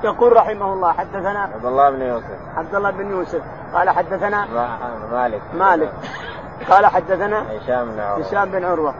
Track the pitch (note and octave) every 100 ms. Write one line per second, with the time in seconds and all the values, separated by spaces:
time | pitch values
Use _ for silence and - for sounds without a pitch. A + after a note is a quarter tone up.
0 | G#3+ - A#3+ A#3 G#3+ G#3 G3+ F#3+ F3+ E3
1 | F3+ G3 F#3 G3+ G3 A#2 A#2+ C3 C#3+ C3+
2 | B2+ A#2+ A2 G2 - - D#3+ G3+ G3+ F#3+
3 | G3+ F#3+ F3+ E3+ - - - F3 F#3 F3
4 | F3 F#3+ G3+ G#3 G3+ A#2 A#2+ A#2 B2 A2+
5 | G#2+ A#2+ B2 G#2+ - E3 F#3+ F3 D#3 -
6 | - - - - - - - F#3+ G#3 F#3
7 | F3 F#3 G3+ G#3+ F3+ G#2+ A#2+ B2 A#2+ G#2+
8 | G#2 G2+ F#2+ G3+ G3 F#3+ F3+ E3+ D3+ -